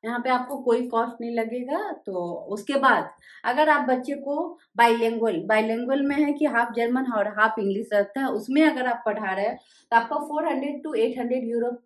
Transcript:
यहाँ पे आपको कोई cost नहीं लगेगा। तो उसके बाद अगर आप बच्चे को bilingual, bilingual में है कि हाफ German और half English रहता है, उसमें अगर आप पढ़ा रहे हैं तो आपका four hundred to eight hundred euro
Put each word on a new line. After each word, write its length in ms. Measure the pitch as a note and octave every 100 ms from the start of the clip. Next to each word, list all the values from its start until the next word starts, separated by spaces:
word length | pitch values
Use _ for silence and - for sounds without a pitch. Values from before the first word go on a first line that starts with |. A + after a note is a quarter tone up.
| A3
यहाँ 140 | B3
पे 100 | B3
आपको 280 | B3 B3 C4+
कोई 300 | B3 A#3 B3+
cost 340 | A#3 B3+ -
नहीं 140 | A#3 A#3
लगेगा। 560 | A3 B3 B3 D#4 G4+
तो 420 | E4 - F#3 F3
उसके 420 | - - G#3 A3 C#4
बाद 360 | C4+ G#3 - - - - -
अगर 240 | B3+ D#4
आप 200 | C#4+ B3
बच्चे 260 | B3+ B3+ C#4+
को 440 | C#4 D4 F4 - _ -
bilingual, 680 | A#3 A#3 A3+ A3+ A3+ F3 F#3+
bilingual 560 | G#3+ A3+ A3+ B3 C#4
में 140 | C#4 C#4+
है 180 | D4
कि 120 | D4 D4+
हाफ 280 | A#3 A#3+ A3+
German 300 | A#3 B3 C4
और 220 | A3 G3+
half 280 | G#3 A3 A#3+
English 300 | G3+ G3 A3+
रहता 260 | G#3 G3+ C4+
है, 80 | C4+
उसमें 360 | G#3 A3+ C#4
अगर 220 | D#4 B3+ B3+
आप 180 | A#3 A3
पढ़ा 280 | G#3 G3+
रहे 120 | G3 G#3
हैं 120 | B3+ _ _ _
तो 60 | A#3
आपका 180 | A#3 D4+
four 320 | D4 D4 D#4
hundred 400 | C4 C#4+ - D#4
to 80 | A3
eight 240 | A#3 B3
hundred 300 | A#3+ B3+ A#3
euro 340 | A#3 A#3+ A#3+